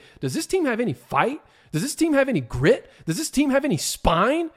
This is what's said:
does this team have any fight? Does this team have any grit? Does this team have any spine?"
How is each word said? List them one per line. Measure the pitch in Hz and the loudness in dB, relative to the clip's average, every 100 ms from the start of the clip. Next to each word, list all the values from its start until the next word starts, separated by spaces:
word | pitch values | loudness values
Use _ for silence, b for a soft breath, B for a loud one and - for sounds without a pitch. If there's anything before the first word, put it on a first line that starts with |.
| B B | B B
does | 127 | -6
this | 180 - | -4 -2
team | 381 294 | -2 0
have | 220 | -2
any | 233 | -4
fight? | 123 - 135 202 294 b b b | -6 -4 0 0 -2 b b b
Does | 156 | -6
this | 254 - | -6 0
team | 320 | 2
have | 277 269 | 2 2
any | 208 | 0
grit? | 120 120 147 269 - b - | -4 0 2 2 0 b -6
Does | 170 | -6
this | 320 | -2
team | - 294 | 0 2
have | 269 285 | 2 2
any | 165 | -2
spine?" | - - - 165 220 320 330 | -4 -2 0 2 2 0 -4